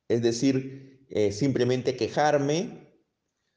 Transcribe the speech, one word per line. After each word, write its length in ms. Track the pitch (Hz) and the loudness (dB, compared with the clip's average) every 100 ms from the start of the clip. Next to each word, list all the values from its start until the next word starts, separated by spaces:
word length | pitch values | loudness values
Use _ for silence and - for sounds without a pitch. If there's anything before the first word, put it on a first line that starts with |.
| - | -2
Es 140 | 117 | 0
decir, 840 | 117 113 135 131 131 - - - - | 2 2 2 0 -2 -14 -20 -20 -8
eh, 220 | - 104 | 0 0
simplemente 640 | 98 143 117 123 127 123 120 | 0 0 2 2 0 -2 -2
quejarme 1000 | 107 - 151 143 139 156 - - - _ _ _ _ _ _ | -2 0 2 2 0 -2 -4 -10 -20 _ _ _ _ _ _